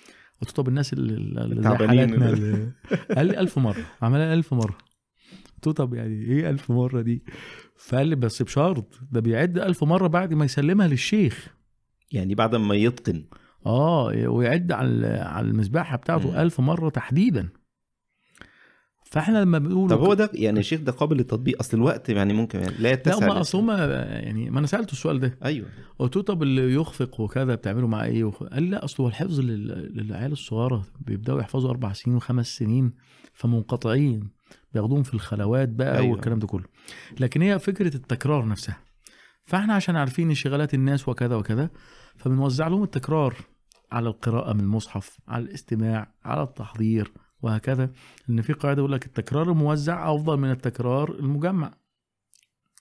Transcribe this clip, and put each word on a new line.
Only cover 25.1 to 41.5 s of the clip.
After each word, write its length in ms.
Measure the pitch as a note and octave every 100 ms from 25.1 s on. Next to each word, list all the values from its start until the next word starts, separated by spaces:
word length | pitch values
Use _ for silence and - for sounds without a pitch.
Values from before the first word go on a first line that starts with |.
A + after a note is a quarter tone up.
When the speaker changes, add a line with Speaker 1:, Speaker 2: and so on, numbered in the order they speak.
| C#3
Speaker 1:
ده. 180 | B2+ B2+
Speaker 2:
أيوة. 240 | C3+ D3 G2+ - - -
Speaker 1:
قلت 180 | B2+ F#3
له: 60 |
"طب 200 | G3+ F3+
اللي 320 | C#3+ C3 B2+
يخفق 460 | C3+ D#3+ - B2 -
وكذا 340 | G#2+ B2+ C3
بتعملوا 340 | A2+ G2+ A2+ A#2+
معاه 180 | A2 A2+
إيه؟" 180 | A2+
وخ-، 180 | A2 -
قال 200 | - C3
لي: 80 | F3
"لا، 140 | G3
أصل 180 | - -
هو 60 | B2+
الحفظ 320 | A2 F#3+ D3
لل-، 520 | B2+ G#2+ G#2 - - A2
للعيال 360 | G#2+ F#2 B2+
الصغيرة 540 | D3 - A2 B2+ A#2+ F#2+ -
بيبدأوا 400 | - G2+ A2 C#3
يحفظوا 300 | G#2 C3+ B2+
أربع 220 | B2 A2+
سنين 240 | G2 A#2+ B2
وخمس 400 | - B2+ A#2 -
سنين، 360 | A2 B2 B2+ - _ _ -
فمنقطعين، 960 | - A#2+ A#2 G#2+ A#2+ A2+ B2+ C#3+ A2 G#2 _ _ - _
بياخدوهم 280 | A2+ G#2+ C#3+
في 120 | B2+
الخلوات 540 | G#2+ - G#2 G#2 B2+ C3
بقى 300 | A2+ C3+ B2+
Speaker 2:
أيوة. 140 | B2+
Speaker 1:
والكلام 260 | G#2+ A2+ A2+
ده 80 | G#2
كله." 180 | F#2+ F#2+ _ - - - -
لكن 220 | B2+ D3+
هي 160 | F#3+ G3
فكرة 380 | - G3 F3+ C#3
التكرار 520 | - B2 C#3 D3 A2+
نفسها. 300 | G2+ - - _ _ - _ - _
فإحنا 300 | - F#3 G#3+
عشان 220 | G3+ F#3 E3+
عارفين 320 | C3 C3 E3
انشغالات 460 | C#3+ C3+ C#3+ D3+
الناس 340 | C3+ C3+ C#3 -
وكذا 280 | A#2 A#2+ A#2
وكذا، 340 | G2+